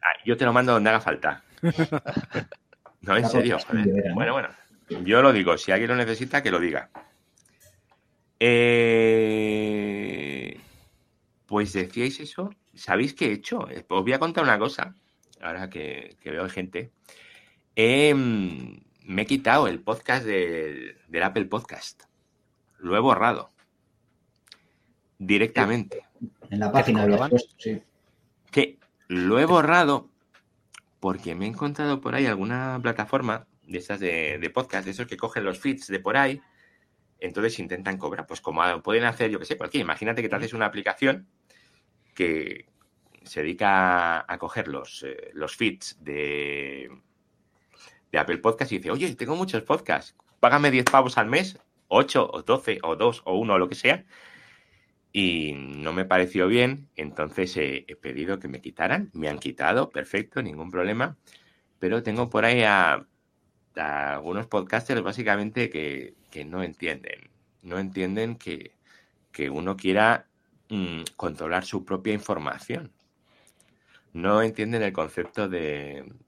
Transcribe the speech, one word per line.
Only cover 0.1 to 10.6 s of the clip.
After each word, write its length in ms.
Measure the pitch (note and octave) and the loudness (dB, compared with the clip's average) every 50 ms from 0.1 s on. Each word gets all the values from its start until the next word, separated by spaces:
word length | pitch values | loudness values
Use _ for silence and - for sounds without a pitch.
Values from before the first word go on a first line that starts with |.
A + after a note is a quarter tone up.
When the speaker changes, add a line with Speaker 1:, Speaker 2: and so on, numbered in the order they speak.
| - - - | 0 2 0
Speaker 1:
yo 100 | A#2 A#2+ | 0 2
te 80 | A#2 C3+ | 4 4
lo 80 | A#2+ | 6
mando 220 | A#2 B2 B2+ B2+ A#2+ | 6 6 6 6 4
donde 160 | A2+ G#2 A2 | 6 6 6
haga 100 | A2 G#2+ | 4 4
falta. 440 | - F2 D#2 - - D2+ C#2+ - _ _ _ - | 2 0 -2 0 -2 -2 -2 -4 _ _ _ -2
Speaker 2:
<laughs> 100 | - E3+ - - D#3+ - D#3+ C#3+ _ - - - - - - - - - - _ _ _ - _ _ - _ _ | -2 0 2 2 0 0 0 -4 _ -4 -4 -4 -6 -4 -8 -8 -8 -8 -16 _ _ _ -20 _ _ -20 _ _
Speaker 1:
No, 140 | - G2 F#2+ | -2 2 2
en 60 | A2 | 2
Speaker 3:
Claro, 80 | A#2 A2+ | 2 4
Speaker 1:
serio, 260 | - B2 A2+ A#2+ G2 | 2 2 2 2 0
Speaker 3:
es 80 | - - | 0 -2
Speaker 1:
joder. 180 | - A#2+ A2 G#2 | -2 0 2 2
Speaker 3:
que 40 | G2 | 2
era, 180 | F#2+ G2+ F#2+ F2+ | 2 2 0 0
¿no? 60 | F2 | 0
Speaker 1:
Bueno, 180 | G#2 A2+ A#2 B2+ | 0 0 0 0
bueno. 160 | C#3 - - - - - _ _ _ _ _ - F2+ F2+ | -2 -4 -6 -10 -14 -20 _ _ _ _ _ -10 -6 0
Yo 160 | F#2 G#2+ A#2+ | 6 6 8
lo 100 | C3+ C#3 | 10 8
digo, 260 | B2 G#2 F#2 E2+ E2 | 8 8 4 4 2
si 140 | D#2+ - - | 2 2 2
alguien 180 | F#2+ G2+ A#2 A2+ | 2 2 2 0
lo 40 | B2 | 0
necesita, 480 | B2 A#2+ A2+ A2+ A2+ C3 C3 - C#3+ C3+ | 0 0 -2 -2 -4 -4 -2 -2 0 0
que 80 | - | 2
lo 80 | F#2 F2 | 0 2
diga. 300 | F2 F2 D2 C2+ - _ _ - - _ _ _ _ _ _ _ _ _ _ _ _ - _ _ _ _ _ _ _ _ _ _ _ _ _ _ | 0 0 -2 -4 -6 _ _ -20 -20 _ _ _ _ _ _ _ _ _ _ _ _ -20 _ _ _ _ _ _ _ _ _ _ _ _ _ _
Eh... 2250 | A#2 A#2+ A#2+ A#2+ A#2+ A#2+ A#2+ A#2 A#2 A#2 A2+ A2+ A2+ A2+ A2 A2+ A2 A2 A2 A2 G#2+ G#2+ G#2+ G#2+ G#2+ G#2+ G#2+ G#2 G#2 G#2 G2+ G2+ G#2 G2+ F#2 E2+ D2 C#2+ C#2+ C2+ B1 - - - | 4 4 6 6 6 4 4 4 4 4 4 6 6 6 6 4 4 2 0 0 0 0 0 -2 -2 -2 -2 -2 -4 -4 -6 -6 -6 -8 -8 -8 -8 -8 -8 -8 -10 -12 -14 -16